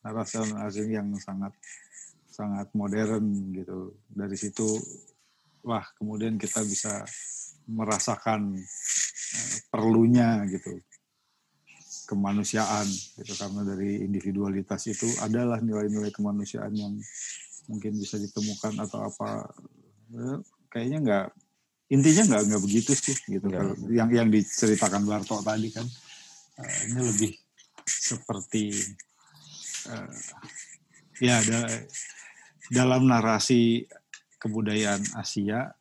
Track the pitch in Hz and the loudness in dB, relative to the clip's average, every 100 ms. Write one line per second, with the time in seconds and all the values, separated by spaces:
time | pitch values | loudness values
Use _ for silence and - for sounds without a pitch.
0 | 110 110 110 113 110 107 107 101 107 110 | -8 -8 -6 -4 -4 -4 -6 -4 -2 -2
1 | 101 101 - 95 98 - - - - - | -2 -6 -6 -6 -8 -10 -20 -20 -20 -20
2 | - _ _ - 107 101 101 107 101 104 | -20 _ _ -10 -6 -6 -4 -4 -2 0
3 | 107 110 104 101 95 92 92 92 92 104 | 0 0 0 -2 -4 -8 -8 -10 -10 -16
4 | _ 101 98 98 104 - 110 110 - - | _ -8 -6 -6 -8 -2 0 0 -4 -16
5 | - _ _ _ _ _ 117 110 92 _ | -20 _ _ _ _ _ -4 -4 -6 _
6 | 104 107 113 110 101 110 107 98 110 101 | -8 -4 -2 -2 -2 -2 -2 -4 -4 -6
7 | 104 - - - - _ - 110 107 104 | -8 -14 -14 -14 -16 _ -8 -4 0 0
8 | - 107 113 107 104 95 92 - - - | 0 -2 0 0 0 -4 -8 -10 -4 -2
9 | - - - - - - _ 113 110 110 | -4 -6 -8 -8 -6 -8 _ 0 4 8
10 | 113 120 117 110 101 92 - 87 _ _ | 8 8 6 4 0 -4 -6 -12 _ _
11 | _ _ _ _ _ _ _ - - - | _ _ _ _ _ _ _ -20 -18 -16
12 | - 101 98 101 98 110 104 107 101 95 | -6 -2 0 0 0 0 0 0 -2 -4
13 | - - - 98 101 101 101 95 101 104 | -8 -14 -12 -8 -6 -4 -4 -2 -2 -2
14 | 98 98 101 98 101 98 92 98 - 101 | -2 -2 -2 -2 0 -2 -4 -6 -6 -4
15 | 113 123 107 117 123 117 113 107 104 107 | -2 -2 -2 0 0 0 0 0 0 -2
16 | 104 - 104 101 104 113 104 107 104 104 | -4 -2 -2 -2 -4 -6 -4 -4 -4 -8
17 | 107 - - - - - - 107 104 104 | -10 -12 -12 -12 -16 -20 -10 -6 -4 -4
18 | 98 107 101 - 107 98 107 107 104 110 | -4 -6 -6 -4 -4 -4 -6 -4 -6 -6
19 | 107 - 107 110 110 - - _ _ _ | -8 -8 -6 -6 -10 -16 -20 _ _ _
20 | _ 117 123 143 - _ _ 117 120 156 | _ -10 -6 -8 -10 _ _ -4 -2 0
21 | 135 101 95 _ _ _ _ _ _ 135 | 2 2 0 _ _ _ _ _ _ 6
22 | 147 160 220 107 104 107 98 110 113 139 | 8 8 8 6 4 2 4 2 4 2
23 | - 135 - 98 98 90 98 98 101 117 | 2 -4 -2 -2 -2 0 -2 -2 0 2
24 | 113 120 113 107 98 - 110 104 104 101 | 6 6 6 6 4 2 4 4 4 2
25 | 101 107 95 107 101 107 110 110 120 - | 0 0 -2 -2 -2 -2 -2 -4 -8 -10
26 | - - - - _ - - - 107 123 | -20 -20 -20 -20 _ -14 -6 -4 -2 0
27 | 123 104 110 - _ _ _ - - - | 2 2 0 -4 _ _ _ -10 -6 -4
28 | - 117 - 104 - 110 104 101 98 101 | -4 -6 -6 -8 -4 -2 -2 -2 -6 -10
29 | - _ _ - - - - - - 113 | -20 _ _ -20 -20 -16 -12 -10 -10 -10
30 | 95 - - - - - - - _ _ | -10 -12 -14 -16 -18 -18 -18 -20 _ _
31 | _ - 123 120 113 113 117 113 - - | _ 0 4 6 4 2 0 -4 -8 -12
32 | - - - - - _ - 123 127 127 | -14 -16 -20 -20 -20 _ 0 4 6 8
33 | 131 117 113 107 - 123 117 117 - - | 8 6 4 2 4 6 6 4 -2 -18
34 | _ - _ _ 220 214 214 208 147 202 | _ -20 _ _ -4 -2 0 2 2 0
35 | 104 113 - - 101 113 135 - | -2 -6 -6 -2 0 -2 -4 -10